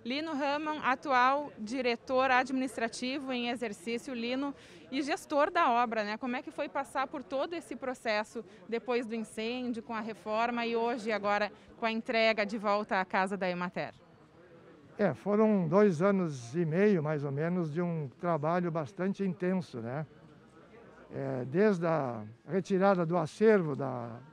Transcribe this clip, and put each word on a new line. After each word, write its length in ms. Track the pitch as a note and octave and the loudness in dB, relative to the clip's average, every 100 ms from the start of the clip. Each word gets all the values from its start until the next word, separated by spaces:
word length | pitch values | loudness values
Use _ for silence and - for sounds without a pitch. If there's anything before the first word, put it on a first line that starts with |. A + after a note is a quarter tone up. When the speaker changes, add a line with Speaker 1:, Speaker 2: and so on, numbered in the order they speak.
Speaker 1:
Lino 300 | A#3 C4+ D#4+ | -6 -6 -4
Raman, 460 | C#4+ C#4+ C#4+ D#4 D4+ | -4 -2 -2 -4 -4
atual 680 | - C4 D#4 B3+ B3 C#4 C#4+ - | -2 -2 0 2 4 2 -4 -10
diretor 720 | G#3 C4 B3 A#3 - C4 C4 | -8 -2 -2 -2 0 2 4
administrativo 1000 | B3 B3+ C4 B3+ B3+ A#3 - B3 C#4 C4+ | 4 2 -2 -2 -4 -6 -4 -6 -6 -4
em 180 | B3+ A#3+ | -4 -2
exercício, 680 | A#3 A#3 G3+ - A#3 A#3+ B3 | -4 -6 -8 -6 -6 -6 -6
Lino, 360 | A#3 C4 C#4+ C4+ - - - | -4 -4 -4 -8 -18 -20 -8
e 80 | C4 | -6
gestor 480 | C#4 F4 - D4 D#4 | -2 -4 -2 0 2
da 180 | F4+ D#4+ | 2 2
obra, 340 | A#3 A#3+ A3 | 2 0 0
né? 140 | G#3 A3 | -2 -4
Como 180 | B3+ B3 | -4 -6
é 60 | |
que 80 | D#4 | -8
foi 180 | - D4 | -8 -6
passar 380 | C#4+ C#4 D4 B3+ | -4 -4 -4 -4
por 160 | D#4 | -6
todo 320 | B3 C4+ E4+ | -6 -4 -4
esse 220 | E4+ - C#4 | -6 -10 -8
processo 680 | C4 B3+ A#3+ G#3 G#3+ A#3 - - - | -8 -6 -2 -2 -2 -10 -14 -20 -6
depois 380 | A3+ A#3 A#3+ A#3 | -6 0 -2 0
do 80 | |
incêndio, 720 | A3+ A3 - A3 B3 B3 A#3 | -6 -6 -6 -4 -4 -4 -6
com 100 | A3 | -6
a 60 | A3+ | -6
reforma 680 | G#3+ G#3+ G#3+ G#3+ A#3 A#3+ A#3 | -6 -8 -4 0 0 0 -2
e 100 | A#3 | 0
hoje 360 | A#3 B3 G#3 | 0 -2 -2
agora 400 | G#3 G3+ G#3 G#3 - - - | 0 2 2 0 -4 -20 -4
com 80 | A3+ | -2
a 60 | |
entrega 520 | A3+ A3+ A3+ A3+ A3 G#3 | -2 0 4 4 4 0
de 100 | A3 | -2
volta 420 | G#3 G3+ G#3+ G3 | 0 0 2 0
à 60 | F#3 | 2
casa 320 | G#3 F#3+ G3 | 2 0 0
da 100 | F#3 | -2
Emater? 460 | F3+ F3+ F3+ C#3 - - - - - - - - - - - | 0 -2 -4 -8 -10 -20 -20 -20 -20 -20 -20 -20 -20 -20 0
Speaker 2:
É, 160 | G3+ | 0
foram 540 | B2+ F#3+ G#3 A3 G#3 E3 | 2 0 4 6 4 4
dois 340 | F3+ G#3 D3+ | 6 6 6
anos 540 | F#3+ G3 F3 C#3 A#2 D3+ | 4 4 0 -4 -6 -2
e 100 | E3 | 0
meio, 380 | D#3+ G#3 F#3 | 4 4 4
mais 200 | D3 D#3 | 2 -2
ou 80 | C#3+ | -2
menos, 400 | C#3 D#3+ F3+ D#3+ | -2 0 0 -2
de 80 | D3+ | -2
um 300 | F3 E3 C#3+ - | -2 -2 -6 -4
trabalho 520 | F3 D#3+ D3 F3+ F3 | -2 0 2 0 0
bastante 520 | E3 D3 - F#3 F#3+ | -2 -6 -4 -4 0
intenso, 580 | G3 D3 F3+ F#3 - B2+ | -2 0 0 0 -2 -8
né? 220 | A2+ C#3 D#3 - - - - - - - - - - | -6 -6 -8 -12 -20 -20 -20 -20 -20 -20 -20 -20 -12
É, 320 | C3+ C3+ C3 C3 | -8 -6 -4 -2
desde 400 | D3+ A3 F#3 E3 | 2 4 4 2
a 380 | D#3+ C3 A#2 G#2+ A2+ - | 0 0 -4 -10 -16 -4
retirada 560 | F3+ - F#3+ G3 F#3+ E3 | -4 0 4 4 4 2
do 100 | F3 | 0
acervo 600 | D#3 - A3 G#3 D#3+ C3+ | -2 2 6 6 4 -2
da 440 | C3+ B2+ A#2 A#2 C#3+ | -4 -6 -8 -12 -16